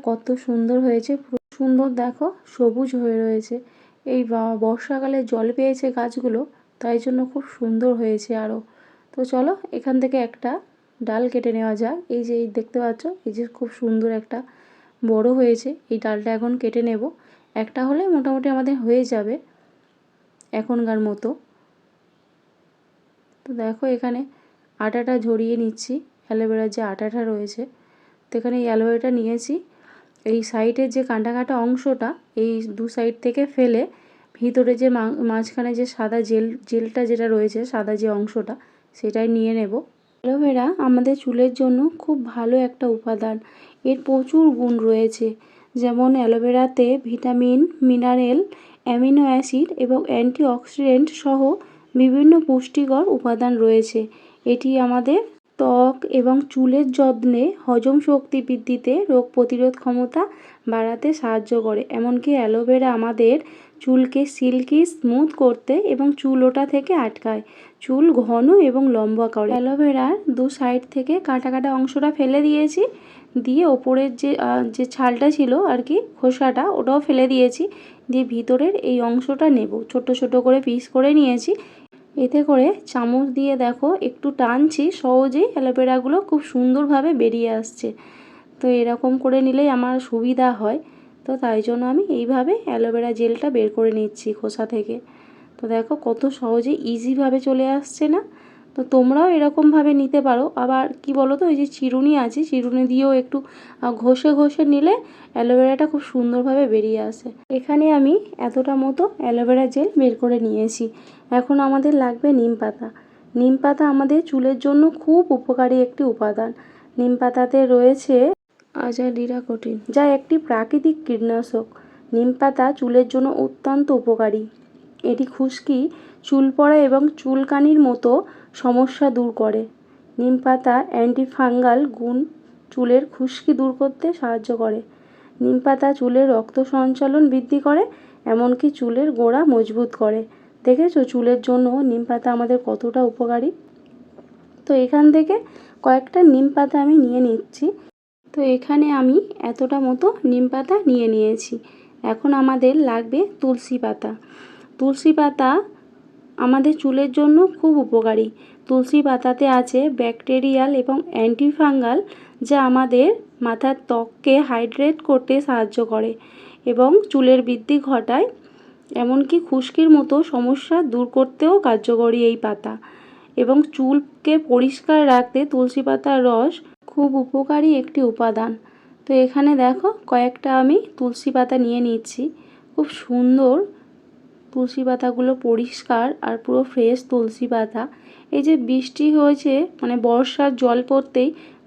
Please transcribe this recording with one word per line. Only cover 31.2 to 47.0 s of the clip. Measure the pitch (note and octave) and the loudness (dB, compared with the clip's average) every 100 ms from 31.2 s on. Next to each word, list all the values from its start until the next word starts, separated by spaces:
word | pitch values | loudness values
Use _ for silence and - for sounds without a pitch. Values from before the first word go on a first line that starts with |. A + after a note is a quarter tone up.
| A3 | -4
কাটা | A#3+ B3 B3+ | -4 -4 -2
অংশটা | A#3 B3+ C#4 C4 A3+ E4+ _ - | -2 -2 -2 -4 -6 -10 _ -4
এই | A3+ A3+ A3 | -4 -4 -8
দু | G#3 A3+ | -10 -8
সাইড | A#3+ A#3 A#3 | -4 -4 -4
থেকে | B3 A#3+ C#4 | -4 -2 -4
ফেলে | C4+ B3 A3+ D#4+ - _ _ _ | 0 0 0 -2 -10 _ _ _
ভিতরে | - A#3+ B3+ B3 A#3 | -6 -2 0 2 2
যে | C4 | 0
মা-, | B3 A3 - | 0 -4 -4
মাঝখানে | A#3 A3 A3 - A#3+ | -4 -4 -6 -6 -6
যে | A#3 B3 | -4 -6
সাদা | - G#3+ A#3 | -6 -4 -4
জেল, | G#3+ A3 A3+ A#3+ - | -2 -2 -2 -8 -6
জেলটা | A#3 A3+ B3 A#3 | -6 -4 -4 -2
যেটা | A#3 A3+ | -2 0
রয়েছে, | A3 G#3+ A3 B3+ | 0 -2 -4 -6
সাদা | A#3+ G#3 G#3+ | -6 -4 -4
যে | G#3+ | -2
অংশটা, | G3+ G#3 A3+ G#3+ C4 _ _ _ _ | -4 -4 -6 -8 -12 _ _ _ _
সেটাই | G#3+ A3 A3+ | -6 -2 -2
নিয়ে | A3+ A3+ | 0 0
নেব। | A3+ G3+ A3+ - _ _ _ | -2 -4 -6 -10 _ _ _
অ্যালোভেরা | B3 C#4 C#4+ B3+ B3+ F#4 | -4 0 0 0 -2 -2
আমাদের | C4+ B3 B3 C#4 | 2 2 2 -2
চুলের | B3+ A#3+ B3+ | -2 0 0
জন্য | B3 C4 B3 D4+ - | 0 0 0 0 -4
খুব | - C#4+ A#3 | -6 -6 -6
ভালো | A#3 A#3 B3+ | -6 -2 0
একটা | B3+ B3 B3 | 0 -4 -4
উপাদান, | A3+ A3+ G#3+ A3 A3 - - - _ C4 | -4 -4 -6 -6 -8 -12 -20 -20 _ -4
এর | C4 | -2
প্রচুর | - C4+ C4 D#4 D#4+ | 0 -2 2 4 4
গুণ | A#3+ B3 A#3 | 2 0 0
রয়েছে। | A3+ A3 A3+ A3 A3+ A3 _ _ _ B3 | 2 2 0 -2 -6 -6 _ _ _ -4
যেমন | A#3+ A#3+ B3+ C4+ | -2 2 2 2
অ্যালোভেরাতে | A#3 A#3 A#3+ B3 B3+ B3+ A#3+ C4+ | 2 2 2 2 2 2 2 0